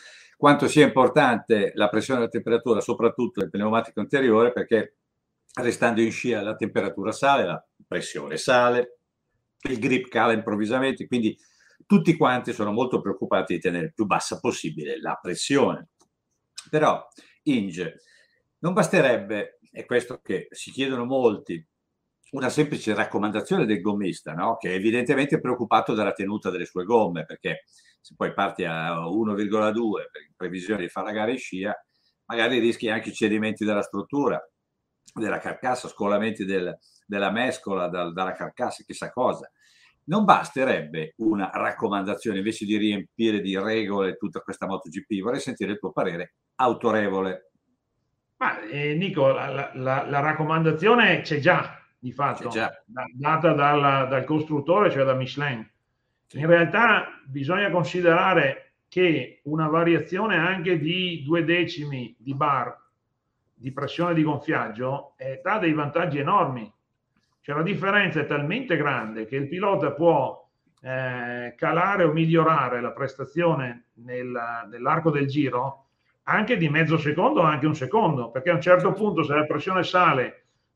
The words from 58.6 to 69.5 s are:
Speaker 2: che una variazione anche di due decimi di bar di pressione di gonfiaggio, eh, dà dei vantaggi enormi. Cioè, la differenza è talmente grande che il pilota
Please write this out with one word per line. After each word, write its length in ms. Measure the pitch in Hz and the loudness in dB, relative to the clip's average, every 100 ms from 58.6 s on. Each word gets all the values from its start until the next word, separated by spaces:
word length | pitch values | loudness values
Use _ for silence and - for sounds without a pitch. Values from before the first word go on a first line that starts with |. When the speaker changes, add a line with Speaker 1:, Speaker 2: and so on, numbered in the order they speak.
| - _ _ | -12 _ _
Speaker 2:
che 520 | 175 180 143 - - | 2 2 2 -2 -12
una 240 | 143 156 156 | -6 -2 0
variazione 680 | 165 170 165 - 185 214 175 | 2 4 2 0 -4 0 2
anche 400 | 170 190 170 170 | 2 0 0 0
di 440 | 151 185 180 165 | 0 -2 -2 -4
due 220 | 135 170 | 0 0
decimi 720 | 156 175 170 - 147 135 120 - | 2 0 0 -4 -8 -8 -10 -12
di 160 | 120 | -8
bar 400 | 139 151 135 123 - _ _ _ _ _ _ _ _ | -2 0 0 -2 -8 _ _ _ _ _ _ _ _
di 140 | 127 | -12
pressione 420 | 131 135 - 175 | -8 -6 -2 0
di 80 | 165 | 2
gonfiaggio, 920 | 151 139 - 139 113 107 127 139 - _ | 0 -2 -2 -2 -2 -6 -6 -6 -10 _
eh, 240 | 131 131 | -12 -6
dà 160 | 185 214 | -2 0
dei 140 | 170 | 0
vantaggi 460 | 151 143 165 175 143 | 0 0 -2 -2 -2
enormi. 540 | 147 196 156 123 107 _ _ _ _ _ _ _ | 0 2 2 -2 -12 _ _ _ _ _ _ _
Cioè, 160 | - 147 | -6 -4
la 60 | |
differenza 580 | 170 165 196 202 190 156 | -2 -2 0 2 2 0
è 60 | 147 | -2
talmente 500 | 147 147 220 254 262 | -2 -2 -4 -2 0
grande 500 | 143 127 110 110 110 | 0 -2 -6 -8 -6
che 100 | 139 | -6
il 120 | |
pilota 420 | 139 | -6